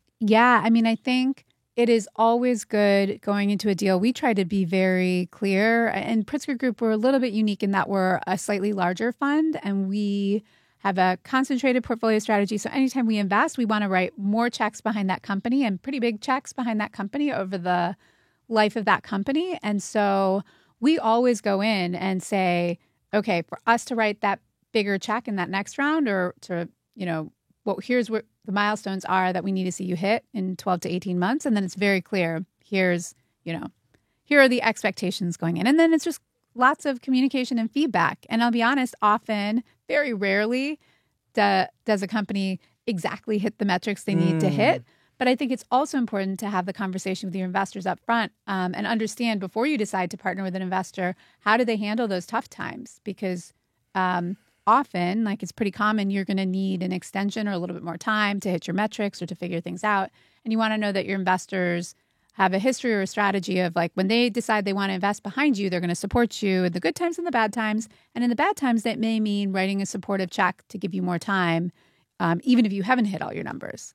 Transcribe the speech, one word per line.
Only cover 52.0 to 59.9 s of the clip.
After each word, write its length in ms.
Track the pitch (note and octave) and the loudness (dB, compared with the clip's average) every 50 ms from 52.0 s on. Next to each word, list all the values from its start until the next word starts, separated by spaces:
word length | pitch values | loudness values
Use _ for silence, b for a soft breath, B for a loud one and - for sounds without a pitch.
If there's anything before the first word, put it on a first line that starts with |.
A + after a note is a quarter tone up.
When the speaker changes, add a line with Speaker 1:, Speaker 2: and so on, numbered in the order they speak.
| A#3+ G#3+ | 0 -2
Speaker 1:
those 180 | G3 F3+ F3 | -2 -4 -4
tough 220 | - - A#3 - - | -4 -4 -6 -6 -6
times? 520 | - - - - - - - - - _ - | -10 -10 -10 -10 -10 -12 -14 -18 -18 _ -12
Because, 480 | - F#3 - G#3+ F#3 F3+ F3 - - _ _ _ _ _ _ _ _ - | -12 -10 -6 -4 -4 -4 -6 -8 -14 _ _ _ _ _ _ _ _ -2
um, 420 | F#3+ F#3 F3+ F3+ F3 F3 F3 G3+ - _ _ _ _ - | 0 0 0 0 0 -2 -4 -6 -10 _ _ _ _ 2
often, 580 | - A3 C4 C4+ - - F3+ F3 F3+ F#3+ A3 A3+ | 4 4 4 4 0 -2 -2 -2 0 0 0 0
like, 180 | G#3 G3 - - | -2 -2 -4 -6
it's 100 | F3 - | -10 -6
pretty 180 | - A3 G3 | -4 -4 -4
common, 400 | F#3 - G#3 G#3 G#3+ A3 G3 G3 | -2 0 0 0 0 0 0 0
you're 140 | G3 G3 F#3+ | -2 -2 -2
gonna 220 | - G3 F#3+ G3 | -2 -2 -2 0
need 360 | F#3 F#3 F#3+ F#3+ F#3+ F#3 F3+ F#3 | -2 -2 -2 -2 -2 -2 -2 -2
an 80 | F3+ | -4
extension 560 | F3+ F3+ - - - G3 G3+ G3+ - A3+ G#3+ | -4 -6 -6 -6 -6 -4 -4 -4 -4 -4 -4
or 60 | G#3 G3 | -4 -4
a 60 | F3 | -4
little 180 | F3 F3 F3 | -6 -6 -8
bit 80 | F3 - | -8 -10
more 140 | E3+ E3 D#3+ | -10 -10 -8
time 420 | - A3+ G#3+ G#3+ G#3+ G3+ G3+ G3 | -4 -2 0 2 2 0 0 -2
to 100 | - G3+ | -2 -2
hit 160 | F3+ E3+ - | -2 -2 -2
your 80 | - E3+ | -2 -2
metrics 480 | F#3+ G#3+ G#3+ - - G#3 G3+ - - F3+ | 0 -2 -2 -2 -2 -4 -4 -4 -6 -8
or 40 | |
to 80 | E3 F#3 | -8 -8
figure 260 | - F3+ F3 F3 E3+ | -8 -6 -6 -6 -6
things 240 | E3+ F3+ F3+ F#3 - | -6 -6 -8 -4 -2
out. 240 | G#3+ | 0